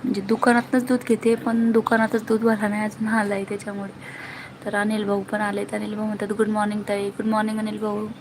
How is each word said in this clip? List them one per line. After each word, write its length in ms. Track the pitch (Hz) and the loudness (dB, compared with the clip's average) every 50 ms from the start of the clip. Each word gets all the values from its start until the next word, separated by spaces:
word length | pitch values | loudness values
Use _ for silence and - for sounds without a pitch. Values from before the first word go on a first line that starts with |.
| - | -2
म्हणजे 160 | - 202 202 | -2 -4 -2
दुकानातनंच 640 | 190 196 226 220 - 247 240 240 233 - - 254 247 | 0 0 0 4 6 6 6 4 2 2 0 0 2
दूध 120 | 254 254 247 - - | 2 0 0 4 2
घेते, 260 | 226 220 - 226 233 | 0 4 4 2 2
पण 380 | 233 - 240 226 233 226 226 | 2 0 0 2 4 4 4
दुकानातच 520 | 226 226 220 - 233 220 220 220 - 226 220 | 4 4 4 4 4 4 4 2 2 -2 2
दूधवाला 440 | - 220 220 226 226 220 214 220 202 | 2 2 4 4 2 2 4 0 0
नाही 140 | 208 208 | 0 0
अजून 260 | 208 214 214 - 220 220 | -2 -4 -2 -4 -2 0
आलाय 360 | 220 226 208 202 202 196 196 | 2 2 2 0 -2 -4 -4
त्याच्यामुळे. 460 | - 208 202 - - 101 - 98 95 - - - - - - - - - - - - - - - | -6 -6 -8 -6 -8 -8 -8 -10 -10 -12 -14 -16 -16 -14 -14 -14 -14 -14 -14 -16 -16 -18 -8 -6
तर 100 | 208 208 | -2 0
अनिल 300 | 202 208 214 214 214 208 | 2 2 2 2 0 2
भाऊ 180 | 196 202 202 | 0 0 0
पण 180 | 196 196 - 208 | 0 -2 -2 -2
आलेत. 260 | 208 202 202 202 202 196 | -2 -2 -2 -4 -4 -4
अनिल 220 | - 208 214 214 214 | -4 -6 -4 -4 -4
भाऊ 120 | 208 214 | -4 -4
म्हणतात, 260 | 214 208 208 214 202 | -4 -2 -4 -4 -4
"गुड 160 | 214 214 220 214 | 0 0 2 2
मॉर्निंग 340 | 214 214 208 208 208 214 202 - | 2 2 0 0 0 -2 -2 -2
ताई." 220 | 202 202 202 202 | -2 -2 -2 -4
गुड 160 | 202 - 214 | -4 -2 0
मॉर्निंग 320 | 220 220 214 214 214 214 214 | 0 2 2 0 0 -2 -2
अनिल 200 | 220 214 214 214 | -4 -4 -4 -4
भाऊ. 300 | 214 214 208 208 214 214 220 - | -4 -2 -2 -4 -6 -8 -10 -12